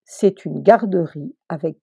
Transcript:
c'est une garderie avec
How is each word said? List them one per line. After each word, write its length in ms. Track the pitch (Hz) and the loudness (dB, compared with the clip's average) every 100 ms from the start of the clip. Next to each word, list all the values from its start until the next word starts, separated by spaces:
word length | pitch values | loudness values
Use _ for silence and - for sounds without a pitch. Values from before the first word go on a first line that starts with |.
c'est 420 | _ - 196 196 160 | _ 0 0 0 -8
une 160 | 151 | -2
garderie 760 | 143 233 226 185 160 151 143 - - | 4 4 4 -2 -2 -6 -14 -14 -12
avec 300 | 156 165 156 | -8 -8 -8